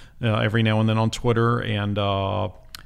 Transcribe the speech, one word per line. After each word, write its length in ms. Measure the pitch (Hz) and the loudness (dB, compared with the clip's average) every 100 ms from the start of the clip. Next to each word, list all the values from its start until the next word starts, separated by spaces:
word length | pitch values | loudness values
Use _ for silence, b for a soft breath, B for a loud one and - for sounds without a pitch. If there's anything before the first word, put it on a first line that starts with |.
| B B | B B
uh, 180 | 120 107 | -2 0
every 260 | 117 113 | 0 2
now 160 | 110 107 | 2 2
and 80 | 110 | 2
then 100 | 110 | 2
on 120 | 110 | 0
Twitter 500 | - 120 117 117 120 | 0 0 2 2 0
and, 340 | - 107 104 101 | -2 -4 -2 -2
uh, 520 | 101 98 98 98 98 - - - | 0 0 -2 -2 -4 -8 -20 -20